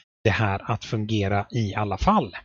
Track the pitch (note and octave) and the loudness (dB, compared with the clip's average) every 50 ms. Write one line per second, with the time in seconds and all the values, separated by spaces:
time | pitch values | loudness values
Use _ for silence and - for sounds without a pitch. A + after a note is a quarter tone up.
0 | _ _ _ _ - G#2 F#2 - A2 G2+ G2 G2 - - A2+ - - - A#2 G#2+ | _ _ _ _ 0 2 2 2 2 0 0 -2 -4 -4 -6 -4 -4 -4 -4 -4
1 | G#2+ G#2+ A2 G#2 G2 G2 G2+ G2+ G2+ - - A#2 A2 F#2+ - G#2+ G#2+ G2+ G2+ - | -2 -2 0 0 0 2 0 0 -2 -2 -2 -2 -2 -2 -2 -2 -2 -2 -2 0
2 | - F#3 G#3+ G#3+ B2+ F#2+ - - | 2 4 4 4 2 0 -6 -14